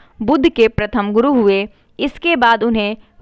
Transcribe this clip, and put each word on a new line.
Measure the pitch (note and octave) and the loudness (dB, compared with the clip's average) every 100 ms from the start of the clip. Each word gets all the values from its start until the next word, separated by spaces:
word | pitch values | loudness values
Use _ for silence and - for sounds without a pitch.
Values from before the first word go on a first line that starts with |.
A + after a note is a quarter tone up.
| - - | -18 -8
बुद्ध | A3 D4 D4 | -2 0 0
के | - A3+ | 2 0
प्रथम | - G#3 A#3+ G3+ | 0 -4 -4 -2
गुरु | G#3 B3+ | 0 2
हुए। | C4+ G#3 G3 G#3 _ _ - | 2 2 0 -2 _ _ -8
इसके | C4+ - E4+ E4 | -8 -4 -4 0
बाद | A#3 A3+ | 2 2
उन्हें | A#3 A3+ G#3 A3+ - _ | 0 -2 -4 -6 -14 _